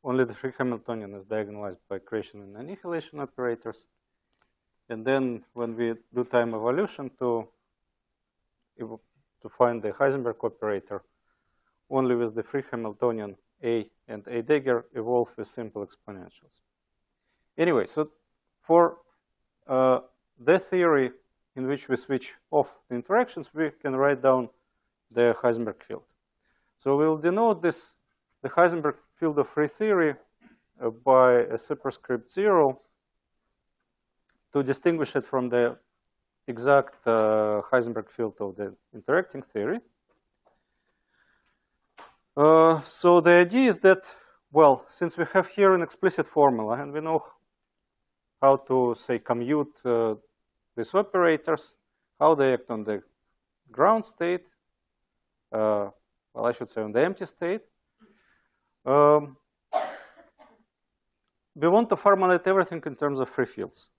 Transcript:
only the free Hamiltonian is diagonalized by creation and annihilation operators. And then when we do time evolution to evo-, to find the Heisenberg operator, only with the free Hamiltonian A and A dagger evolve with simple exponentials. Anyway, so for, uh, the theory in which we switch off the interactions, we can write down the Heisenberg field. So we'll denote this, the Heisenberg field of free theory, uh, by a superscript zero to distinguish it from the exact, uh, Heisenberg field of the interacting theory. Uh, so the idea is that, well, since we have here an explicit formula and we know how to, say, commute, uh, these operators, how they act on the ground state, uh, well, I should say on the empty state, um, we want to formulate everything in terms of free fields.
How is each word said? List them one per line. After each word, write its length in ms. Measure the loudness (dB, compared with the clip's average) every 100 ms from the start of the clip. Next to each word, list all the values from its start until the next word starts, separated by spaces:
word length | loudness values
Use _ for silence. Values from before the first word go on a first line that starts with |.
only 220 | -4 -2
the 100 | -2
free 180 | -4 -12 -6
Hamiltonian 580 | -6 -6 -8 -10 -10
is 100 | -16
diagonalized 560 | -8 -8 -8 -10 -12 -14 _
by 100 | -14
creation 440 | _ -10 -10 -18
and 140 | -20 -18
annihilation 640 | -18 -14 -10 -10 -10 -14
operators. 680 | -14 -8 -6 -6 -12 -16 _ _ _ _ _ _ _ _ _ _ _
And 160 | -10
then 400 | -2 -2 -2 -6 _
when 240 | -10 -10 -4
we 180 | -6 -6 _
do 100 | -8
time 300 | -2 0 -2
evolution 560 | -4 -4 -2 -4 -8 -16 _
to 300 | -4 -4 -6 _ _ _ _ _ _ _ _ _ _ _ _ _
evo-, 200 | -16 -16 _ _ _ _
to 60 | -20
find 340 | _ -8 -6
the 80 | -10
Heisenberg 500 | -4 -4 -4 -8 -8
operator, 600 | -10 -8 -8 -8 -8 -16 _ _ _ _ _ _ _ _ _
only 260 | -4 -2
with 200 | -2 -4
the 80 | -6
free 220 | -8 -10 -8
Hamiltonian 680 | -10 -10 -6 -4 -4 -10 -16 _ _
A 260 | -6 -4 -6 _ _
and 180 | -18 -10
A 160 | -10
dagger 420 | -2 -2 0 -2 -4
evolve 360 | -10 -4 -2 -4 -8
with 100 | -14
simple 400 | -12 -14 -12 -14
exponentials. 760 | _ -20 -20 -20 _ _ _ _ _ _ _ _ _ _ _ _ -2
Anyway, 300 | 2 2 -2
so 240 | -6 -8 _ _ _ _ _
for, 360 | 2 4 4 0 _ _ _ _ _ _ -4
uh, 340 | 0 2 2 -2 _ _ _
the 200 | 2 2
theory 540 | 2 0 2 2 0 -6 _ _ _ -10
in 100 | -6
which 220 | -6 -4
we 80 | -6
switch 380 | -4 -6 -6 -20 _
off 220 | -2 -2 -8 _
the 60 |
interactions, 560 | -10 -2 -2 -2 -8 -14
we 160 | -6 -6 -4
can 120 | -6
write 280 | 0 0 2
down 260 | 2 2 0 _ _ _ _ _ _
the 260 | 2 2 2
Heisenberg 400 | 0 -2 -6 -10
field. 200 | -16 -16 _ _ _ _ _ _ _ _
So 180 | 0 2
we'll 220 | 2 0
denote 440 | -2 0 0 2
this, 300 | -2 -4 -14 _ _ _ _ _
the 60 | -4
Heisenberg 460 | 2 4 2 -4 -6 _ _
field 220 | -2 0
of 100 | -2
free 200 | -2 -4
theory, 460 | -2 -2 2 0 -2 _ _ _ _ _ _
uh, 100 | -8
by 420 | -4 4 6 6
a 260 | 4 2 -6
superscript 720 | -8 -8 -8 -10 -6 -6 -6
zero 500 | -2 2 4 2 0 _ _ _ _ _ _ _ _ _ _ _ _ _ _ _ _ _
to 100 | -4
distinguish 520 | -2 -2 -2 -2 -4
it 120 | -4 -4
from 240 | -4 -2
the 260 | 0 0 -4 _ _ _ _ _ _ -14
exact, 600 | -4 2 2 2 _ 0
uh, 540 | 2 2 2 0 -2 0
Heisenberg 380 | -2 -2 -8 -10
field 260 | -8 -8 -6
of 160 | -10 -8
the 180 | -12 -12 _
interacting 480 | -16 -2 -2 -2 -14
theory. 380 | -10 -8 -6 -6 _ _ _ _ _ _ _ _ _ _ _ _ _ _ _ _ _ _ _ _ _ -20 -20 _ _ 2
Uh, 440 | 6 8 6 4
so 380 | -4 0 4 6
the 120 | 8
idea 360 | 6 6 2 2
is 100 | 4
that, 240 | 4 4 0 -20 _ _ _
well, 360 | 6 6 6 -4
since 300 | -8 -8 -4
we 80 | -2
have 140 | -2 -2
here 260 | 2 4
an 80 | 4
explicit 440 | 0 -2 -2 -2 -4
formula 540 | 2 2 2 -4 -6
and 120 | -6
we 80 | -10
know 240 | -4 -4 -4 _ _ _ _ _ _ _ _ _ _ _
how 160 | 2 2
to, 380 | 0 0 0
say, 240 | -4 -6 -6
commute, 560 | -4 -6 -2 -4 -4 _
uh, 300 | -2 -2 -2 -6 _ _ _ _ _
these 200 | -12 -4
operators, 800 | -2 -2 0 2 0 -2 -6 -6 _ _ _ _ _
how 160 | 2
they 200 | 4 2
act 160 | 0 -4
on 140 | -8
the 180 | -6 -8 _ _ _ _ _ _ _
ground 340 | 2 2 2
state, 420 | -4 -6 -4 -4 _ _ _ _ _ _ _ _ _ _ _
uh, 380 | -2 0 0 -4 _ _ _ _
well, 140 | -6 -4
I 60 |
should 180 | -4 -10
say 100 | -8
on 120 | -4
the 100 | 0
empty 240 | 0 -2 -14
state, 340 | _ -8 -8 _ _ _ _ _ _ _ _ _ _ _ _ 0
um, 500 | 4 6 4 0 -18 _ _ _ -6 -6 -12 -20 _ _ _ _ _ _ _ _ _ _ _ _ _ _
we 140 | -2 2
want 220 | 2 2
to 60 | 2
formulate 500 | 4 4 2 2 2
everything 360 | 0 0 -6 -10
in 100 | -6
terms 220 | -4 -4
of 100 | -6
free 160 | -4
fields. 440 | -6 -6 -12 -14 _